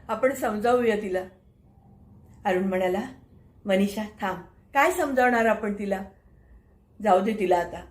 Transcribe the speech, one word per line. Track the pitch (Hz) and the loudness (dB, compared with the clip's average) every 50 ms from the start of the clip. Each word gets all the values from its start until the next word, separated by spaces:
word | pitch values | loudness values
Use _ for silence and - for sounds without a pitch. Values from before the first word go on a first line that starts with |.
| - - | -10 -8
आपण | 220 214 262 262 269 | -2 0 0 0 0
समजावूया | - - 226 214 214 208 240 247 247 240 226 208 | -2 -4 -4 -2 0 2 2 2 2 2 2 0
तिला." | 208 214 190 185 185 202 - - - _ _ _ _ _ - _ _ _ - - - - - - - - - - - - | 0 -2 -4 -4 -4 -6 -8 -14 -20 _ _ _ _ _ -20 _ _ _ -20 -20 -20 -20 -20 -20 -20 -20 -20 -20 -6 -4
अरुण | 208 180 185 196 | -2 -2 0 0
म्हणाला, | 190 185 185 185 180 185 202 247 - - - - _ - - - _ _ - - | -2 -2 0 0 -2 -2 -4 -6 -8 -12 -20 -20 _ -20 -20 -20 _ _ -10 -2
"मनीषा | 202 190 196 202 202 - 214 214 208 - - | 0 2 2 2 0 -2 -6 -10 -10 -8 -8
थांब, | 208 190 180 175 - - _ - _ _ - | -6 -6 -6 -8 -12 -18 _ -20 _ _ 2
काय | 277 285 349 | 2 4 4
समजावणार | 359 359 320 285 269 262 254 247 247 226 226 | 2 0 -2 0 2 2 4 4 4 4 2
आपण | 226 208 214 220 208 202 - | 2 0 0 -2 -6 -6 -6
तिला? | 202 202 196 190 202 - - _ _ _ _ _ _ _ - - _ _ _ _ _ _ _ - | -4 -4 -6 -6 -6 -12 -18 _ _ _ _ _ _ _ -20 -20 _ _ _ _ _ _ _ -2
जाऊ | 208 214 180 190 | 2 4 4 4
दे | 196 220 214 208 | 4 2 -2 -2
तिला | 190 170 180 175 | 0 2 2 2
आता." | 175 180 165 175 175 - | 0 -2 -8 -14 -16 -18